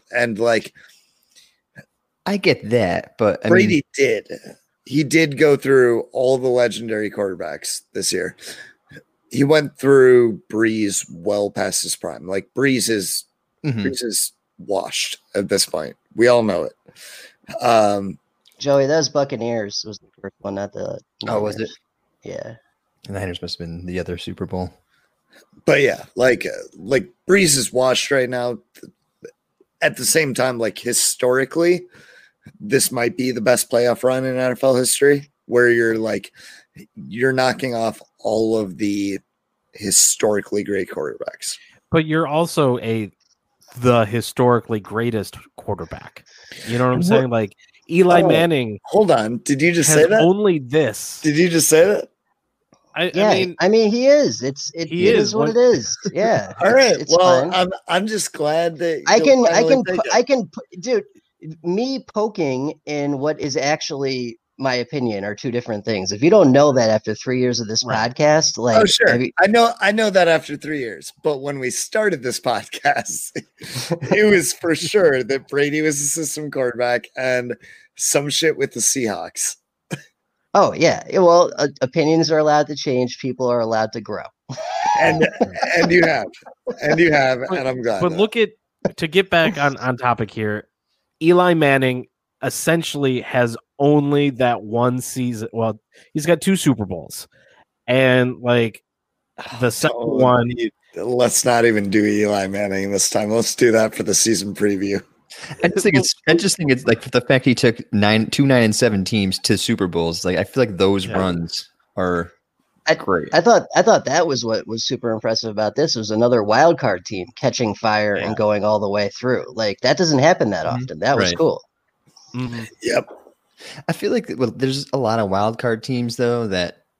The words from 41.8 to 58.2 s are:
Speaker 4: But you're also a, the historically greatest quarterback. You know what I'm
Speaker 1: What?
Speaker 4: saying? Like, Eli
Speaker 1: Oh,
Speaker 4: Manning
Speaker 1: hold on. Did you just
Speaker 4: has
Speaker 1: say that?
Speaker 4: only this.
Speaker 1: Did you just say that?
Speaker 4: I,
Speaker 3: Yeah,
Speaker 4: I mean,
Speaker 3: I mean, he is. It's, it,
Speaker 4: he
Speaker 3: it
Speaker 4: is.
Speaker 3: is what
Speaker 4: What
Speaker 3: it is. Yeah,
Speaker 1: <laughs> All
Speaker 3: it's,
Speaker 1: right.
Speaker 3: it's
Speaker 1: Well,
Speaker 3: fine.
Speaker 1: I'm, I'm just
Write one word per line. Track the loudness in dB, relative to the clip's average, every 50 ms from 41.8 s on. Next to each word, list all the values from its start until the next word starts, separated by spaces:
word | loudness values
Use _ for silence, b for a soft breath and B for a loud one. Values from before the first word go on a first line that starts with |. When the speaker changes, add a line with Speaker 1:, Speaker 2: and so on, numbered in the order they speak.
| b -2
Speaker 4:
But | -2 -2 0
you're | 0 0 -2 -2
also | 0 0 -2 -2 0 0 0 2 2 0 -2
a, | -2 -4 -4 -4 -6 -8 -12 _ _ _ _ _ _ _ _ _ _ _ -8 -2
the | 2 4 4 4 2
historically | 2 -2 -4 -6 -4 -2 2 2 4 4 2 0 -2 -6 -6
greatest | -6 -6 -6 -4 -2 -2 -2 -4 -6 -8 -12 -20 -20 _ _
quarterback. | -14 -10 -8 -8 -8 -10 -12 -14 -16 -16 -18 -20 -20 _ B B B B B B B B
You | -6 -2
know | 0 0
what | 0 0
I'm | 0
Speaker 1:
What? | 2
Speaker 4:
saying? | 2 2 2 2 2
Like, | 0 -2 -2 -2 -6 b b b b b b -2
Eli | 2 4 6 6 6 6
Speaker 1:
Oh, | 6 4
Speaker 4:
Manning | 4 4 2 2 2 0 -2 -4 -6 -10 -6
Speaker 1:
hold | 0 2 2 4 4
on. | 4 2 2 -2 -4 -4
Did | -4 -2 0 2
you | 2 2 2
just | 2 2 4
Speaker 4:
has | 4 4 4
Speaker 1:
say | 4
that? | 4 4
Speaker 4:
only | 4 4 2 2 2 0 0 0
this. | -2 -2 0 0 0 0 -2 -6 -10 -14 -10 -6
Speaker 1:
Did | -2 0 2
you | 2 2 2
just | 2 2 2 4
say | 6 6 6
that? | 6 4 0 -4 -8 _ _ _ _ _ _ _ _ _ _ _ _ _ _ _ _ -6
Speaker 4:
I, | -4 -4 -2 0
Speaker 3:
Yeah, | 2 2 4
Speaker 4:
I | 4
mean, | 2 0 -2 -2 0
Speaker 3:
I | 2 2
mean, | 4 4 4 2
he | 2 2 4
is. | 6 6 6 4 2 -2 -4 -6
It's, | -6 -6 -8 -10 -12 -8
it, | -8 -8
Speaker 4:
he | -6 -2 2 4 4
Speaker 3:
it | 4
Speaker 4:
is. | 4 2 0
Speaker 3:
is | 0
what | -2 0
Speaker 4:
What | 0 2
Speaker 3:
it | 4
is. | 4 4 4 2 0 -4 -8 -8 -8 -6 -4
Yeah, | 0 0 2 0 0 -2 -4 -4
Speaker 1:
<laughs> | -2
All | 2
Speaker 3:
it's, | 4 4
Speaker 1:
right. | 6 4 4 2 0
Speaker 3:
it's | 0 2 2
Speaker 1:
Well, | 4 6 6 4 4
Speaker 3:
fine. | 2 0 0
Speaker 1:
I'm, | 0 0 -2 -4 -8 _
I'm | -2 -2 -2 -2
just | -2 -4 -6